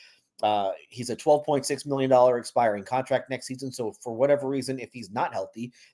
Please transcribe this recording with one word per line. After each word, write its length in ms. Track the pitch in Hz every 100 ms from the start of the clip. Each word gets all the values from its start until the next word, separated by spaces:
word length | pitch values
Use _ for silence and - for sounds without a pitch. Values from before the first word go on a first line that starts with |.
| - _ _ _
Uh, 300 | 107 104 98 82 -
he's 220 | 117 120
a 60 | 113
twelve 260 | 160 147
point 220 | 147 143 127
six 200 | 143 147
million 240 | 135 131
dollar 280 | 127 127 120
expiring 440 | 113 - 117 104
contract 480 | 95 127 127 127 -
next 160 | 127 -
season. 240 | 127 135
So 180 | 123 113
for 220 | - 123
whatever 340 | 113 139 143 127
reason, 320 | 139 127 131
if 140 | 113
he's 180 | 123 101
not 220 | 110 165
healthy, 400 | 107 95 110 123 - _